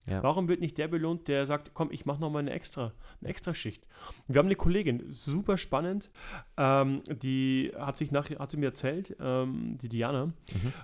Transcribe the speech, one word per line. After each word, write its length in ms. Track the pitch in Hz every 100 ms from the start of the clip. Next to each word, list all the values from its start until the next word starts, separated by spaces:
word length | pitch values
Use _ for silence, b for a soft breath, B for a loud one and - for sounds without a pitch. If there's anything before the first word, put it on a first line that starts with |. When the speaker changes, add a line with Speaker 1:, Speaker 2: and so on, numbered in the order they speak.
| -
Speaker 1:
Ja. 160 | 95
Speaker 2:
Warum 260 | 131 165 175
wird 120 | 180
nicht 180 | 165 -
der 100 | 156
belohnt, 400 | 170 160 165 -
der 160 | 139
sagt, 300 | 139 147 -
„Komm, 160 | - 156
ich 140 | - 139
mach 120 | 143
noch 120 | 156
mal 80 | 147
eine 140 | 143
extra, 420 | 131 - - 117 - B B
eine 80 | -
Extraschicht?“ 580 | - - 165 110 - - B B B -
Wir 100 | 135
haben 80 | 185
eine 80 | 190
Kollegin, 560 | 170 185 170 120 -
super 460 | 131 - 156 202 190
spannend, 520 | - 135 175 202 - B B B - -
ähm, 460 | 135 135 135 139 -
die 680 | 123 131 131 131 131 135 -
hat 220 | 139 -
sich 140 | 147
nach, 180 | 143 143
hat 200 | 147 139
sie 60 | 156
mir 80 |
erzählt, 500 | 139 - 131 165 196 -
ähm, 560 | 131 127 131 131 117 120
die 140 | 120
Diana, 340 | 117 117 139 151
Speaker 1:
Mhm. 440 | 165 - 90 113 -